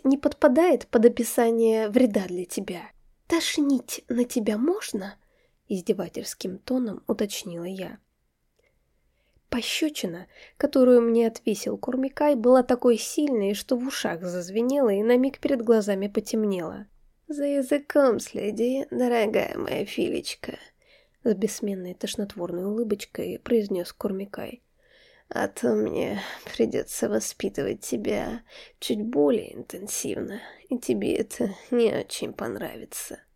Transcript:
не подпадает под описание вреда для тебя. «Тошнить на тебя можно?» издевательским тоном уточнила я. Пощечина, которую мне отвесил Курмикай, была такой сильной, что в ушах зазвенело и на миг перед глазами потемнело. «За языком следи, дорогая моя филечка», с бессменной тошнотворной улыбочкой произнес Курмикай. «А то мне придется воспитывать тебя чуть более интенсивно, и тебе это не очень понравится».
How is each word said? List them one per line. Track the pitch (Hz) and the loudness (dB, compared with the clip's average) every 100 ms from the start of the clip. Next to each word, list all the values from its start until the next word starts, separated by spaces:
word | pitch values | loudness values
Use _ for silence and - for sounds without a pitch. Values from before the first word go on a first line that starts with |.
| 269 | 2
не | 277 | 2
подпадает | - - 302 254 359 247 - | 0 4 4 6 6 4 2
под | 233 233 | 6 6
описание | 240 233 - 233 226 226 220 214 | 6 0 2 2 4 4 4 2
вреда | 226 254 202 185 | 4 4 2 -2
для | 180 180 | -6 -6
тебя. | - 196 175 - _ _ _ _ | -8 -6 -10 -12 _ _ _ _
«Тошнить | 339 - - 285 262 - - - | 0 0 0 2 2 0 -12 -4
на | 240 247 | -2 0
тебя | 254 208 208 | 0 -2 0
можно?» | 277 403 - 208 196 - _ _ _ _ _ | 0 0 -4 -8 -8 -14 _ _ _ _ _
издевательским | 190 175 190 175 - - - 185 185 | -6 -2 -2 -2 -8 -10 -10 -10 -10
тоном | - 254 233 - - | -4 -2 -2 -6 -6
уточнила | 208 208 - 185 170 | -2 -2 -4 -10 -10
я. | 175 190 175 - _ _ _ _ _ _ _ _ _ _ _ _ _ _ _ | -8 -8 -10 -14 _ _ _ _ _ _ _ _ _ _ _ _ _ _ _
Пощечина, | 240 - - 311 302 196 170 185 - - _ | -4 -2 -2 -2 -2 -8 -8 -16 -20 -20 _
которую | 285 277 247 240 | 0 6 8 8
мне | 233 233 226 | 8 4 2
отвесил | 226 - 202 208 202 | 0 -4 -2 -4 -6
Курмикай, | - 254 269 - 294 | -4 -2 -4 2 2
была | 262 240 254 | 4 6 6
такой | 254 247 254 226 | 6 2 4 2
сильной, | - - 294 240 196 | 0 -2 0 2 0
что | 208 - 247 | -2 -2 -2
в | 254 | -2
ушах | - 208 170 | -4 -4 -4
зазвенело | 180 180 175 202 240 285 247 | -6 -6 -4 0 2 4 4
и | 196 | 4
на | 220 247 | 4 4
миг | 269 - | 4 0
перед | 285 262 | -2 0
глазами | 226 226 202 196 202 | 4 4 4 -2 0
потемнело. | 214 208 220 214 185 160 185 208 _ _ _ - | -2 -2 0 0 -2 -4 -10 -16 _ _ _ -12
«За | 294 285 | -4 0
языком | 285 254 285 285 285 269 208 | 0 0 -2 2 4 4 2
следи, | - - 202 214 240 262 277 | -4 -6 -6 -2 0 -2 -4
дорогая | 240 247 240 214 202 - - | -2 2 2 2 0 -2 -4
моя | - - 202 | -4 -4 -4
филечка», | - 180 - - - - - - _ _ _ _ _ | -2 -2 -2 -6 -10 -12 -14 -18 _ _ _ _ _
с | 247 190 | -2 0
бессменной | 208 - 208 190 180 | -2 -4 -6 -6 -8
тошнотворной | 180 202 - 202 - 175 175 196 | -8 -8 -6 -8 -6 -6 -4 -4
улыбочкой | 214 226 202 - - 180 226 | -2 -2 -4 -4 -8 -8 -8
произнес | - 240 202 185 175 | 0 2 2 -2 -4
Курмикай. | - 202 190 202 - - 240 _ _ _ _ _ _ _ | -6 -4 -4 -6 -10 -12 -14 _ _ _ _ _ _ _
«А | - 202 | -4 -4
то | - 240 214 | -2 0 2
мне | 214 - - 202 - - - - | 0 -2 -4 -4 -8 -14 -12 -2
придется | 226 - - - 226 | 0 0 -4 -4 -2
воспитывать | 214 - - 196 - 98 - | -2 -4 -6 -6 -4 -4 -4
тебя | - 233 208 208 - 233 - - - _ | -6 -4 -2 -4 -4 -10 -14 -20 -20 _
чуть | - 220 | -6 -4
более | 220 277 294 233 - - | -2 2 4 2 -2 -14
интенсивно, | - - 208 - - - - 202 - - - | -14 -12 -8 -6 -6 -6 -8 -10 -14 -20 -8
и | 247 | -6
тебе | - 214 202 | -2 -2 0
это | - 214 - 196 196 - | -2 -4 -4 -6 -6 -2
не | 240 226 | 2 2
очень | 131 - - - | 0 -6 -8 -8
понравится». | - 117 101 170 113 - - - - _ | -8 -8 -8 -10 -12 -14 -14 -12 -16 _